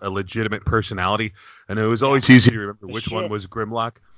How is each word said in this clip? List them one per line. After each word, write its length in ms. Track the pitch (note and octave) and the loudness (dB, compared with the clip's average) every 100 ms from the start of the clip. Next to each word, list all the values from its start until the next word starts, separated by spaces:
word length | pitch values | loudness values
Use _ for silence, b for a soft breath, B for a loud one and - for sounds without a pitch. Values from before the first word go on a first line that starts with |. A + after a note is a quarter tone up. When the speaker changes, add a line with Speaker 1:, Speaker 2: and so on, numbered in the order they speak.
Speaker 1:
a 80 | G2 | -8
legitimate 540 | F#2+ F#2 A2+ A2 G#2 - | -8 -6 -6 -6 -6 -2
personality, 680 | A2+ - G2 F2+ G#2+ A2 B B B - | -2 -2 -4 -4 -4 -6 B B B -8
and 100 | G#2 | -4
it 80 | A2 | -2
was 160 | A2+ | 0
always 260 | C3+ C3+ C3 | 0 4 8
easy 220 | B2+ G#2+ | 8 8
to 60 | A2+ | 4
remember 280 | G2+ G#2 F#2+ | -4 -12 -12
Speaker 2:
The 60 | |
Speaker 1:
which 160 | - - | -10 -8
one 140 | A2 G#2 | -8 -6
Speaker 2:
shit. 60 | |
Speaker 1:
was 160 | G#2 F#2+ | -8 -8
Grimlock, 460 | A2+ G#2+ A#2 A2+ - _ | -10 -6 -6 -6 -8 _